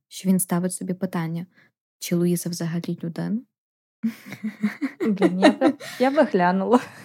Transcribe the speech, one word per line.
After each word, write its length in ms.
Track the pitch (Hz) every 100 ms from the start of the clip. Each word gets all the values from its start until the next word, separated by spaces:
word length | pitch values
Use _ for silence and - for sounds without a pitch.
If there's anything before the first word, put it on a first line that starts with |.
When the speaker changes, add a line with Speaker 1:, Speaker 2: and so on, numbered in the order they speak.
| _
Speaker 1:
що 220 | - 185
він 100 | 190
ставить 340 | - 175 180
собі 200 | - 190
питання, 520 | 185 185 175 165 165 180 _ _ _ _ _
чи 160 | - 175
Луїза 340 | 175 175 175
взагалі 500 | 175 165 170 170 170
людина? 380 | 170 165 170 220 - _ _ _ _ _ 226 - - 196 214 - 214 - 285 -
Speaker 2:
Блін, 380 | 269 190 330 180
я 120 | 285
би, 220 | - 311 - - -
я 120 | 254
би 120 | 285
глянула. 560 | 247 196 175 190 190 254 - -